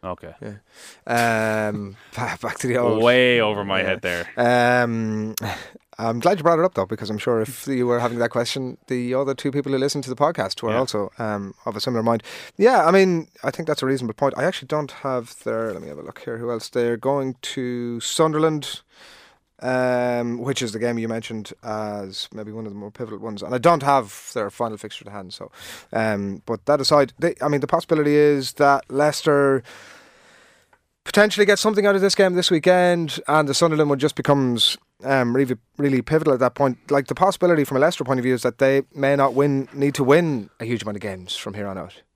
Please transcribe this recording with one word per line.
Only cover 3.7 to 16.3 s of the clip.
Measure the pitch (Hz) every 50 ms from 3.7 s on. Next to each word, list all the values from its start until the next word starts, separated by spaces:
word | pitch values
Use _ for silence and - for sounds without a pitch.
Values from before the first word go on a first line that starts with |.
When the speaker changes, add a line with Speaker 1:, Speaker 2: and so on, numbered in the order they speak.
| 95 95
Speaker 2:
Yeah. | 92
Speaker 1:
head | 92 92 90 90
there. | 90 87 87 85 - -
Speaker 2:
Um, | - 120 120 123 123 120 120 123 123 123 117 117 113 113 110 107 107 107 110 110 - 110 107 - - - - - - _ _ - -
I'm | 113 117 113 120
glad | 113 175 202 180
you | 147
brought | 170 170 156
it | 170
up, | 185 _
though, | - 98
because | 95 113 104 - 101
I'm | 107 104
sure | - - 120 113
if | 110 110 127 - -
you | 147 139 127 123
were | 120 120 120
having | 120 120 120 120
that | 117 117
question, | - 123 120 117 - 139 131 127 - - _
the | - 131 123 123 120 127
other | 131 139 135 139
two | 131 - 143
people | 131 143 139 143 135
who | 131
listen | 135 143 - 147 131
to | 127
the | 123
podcast | - 143 156 170 - 95 95 - - -
were | 113
Speaker 1:
Yeah. | 107 117
Speaker 2:
also, | 131 127 - 107 101 95 _ -
um, | 117 110 107 101 98 98 - _ _
of | 123 107
a | 107
similar | - 135 123 117 113
mind. | 117 117 113 - - - - - - _
Yeah, | - 190 233 262 220 160
I | 160
mean, | 175 196 190 185 175 165 156 _ _ _ -
I | 123
think | - - 165
that's | 156 151 - -
a |
reasonable | 131 139 131 123 113 107
point. | - 139 139 -
I | - 131
actually | 175 190 - - 127
don't | 156 151 151 135 -
have | - - 143 131 123 117 117 - - -
their, | 113 113 113 113 113 98
let | 87 80
me | 76
have | 73 73
a | -
look | - - - -
here, | -